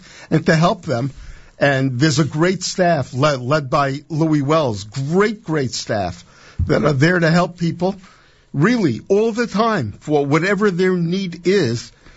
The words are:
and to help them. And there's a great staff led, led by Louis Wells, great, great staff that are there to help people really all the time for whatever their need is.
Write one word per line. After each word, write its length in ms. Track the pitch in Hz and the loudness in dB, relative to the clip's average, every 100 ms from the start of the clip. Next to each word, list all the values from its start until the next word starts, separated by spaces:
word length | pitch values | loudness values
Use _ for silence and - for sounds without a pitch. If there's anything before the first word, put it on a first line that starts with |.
| - - - | -16 -20 -2
and 140 | 156 | 0
to 100 | 156 | 4
help 280 | 160 175 175 | 4 4 0
them. 260 | 165 117 135 - - - - - | -4 -4 -4 -8 -16 -18 -20 -2
And 400 | 143 135 135 120 | 0 2 0 0
there's 200 | 156 151 | 0 2
a 60 | 151 | 0
great 360 | 151 175 190 | 0 0 0
staff 520 | - - 175 160 123 | -4 0 0 0 -2
led, 260 | 123 151 135 | 0 0 0
led 300 | 123 151 131 | 0 -2 0
by 300 | 151 139 139 143 | 0 0 -4 -6
Louis 320 | 156 160 151 | -2 0 0
Wells, 420 | 135 160 135 104 | 2 0 0 -4
great, 580 | 104 123 139 180 214 214 | -8 -8 -2 0 0 -2
great 300 | - 156 123 | -6 -4 -4
staff 520 | - - 110 90 - - - - - 90 | -6 -4 -4 -4 -8 -16 -20 -12 -6 0
that 180 | 147 | 2
are 80 | 151 | 2
there 260 | 135 160 180 | 4 2 4
to 120 | 165 | 2
help 280 | 170 180 175 | 2 0 -2
people 380 | 170 170 180 196 - - _ _ _ | -4 -2 -4 -4 -12 -20 _ _ _
really 480 | 139 180 247 170 110 - | 0 2 2 0 -2 0
all 240 | 196 226 | 0 2
the 140 | 214 233 | 0 -2
time 460 | 190 226 208 110 | 0 0 0 -2
for 340 | - - 151 143 | -8 -2 0 2
whatever 440 | 156 185 196 214 | 2 2 2 0
their 220 | 175 185 | 2 0
need 520 | 180 165 190 190 170 175 | 0 0 -2 -4 -4 0
is. 460 | 202 127 117 - - - | 2 2 -2 -6 -18 -20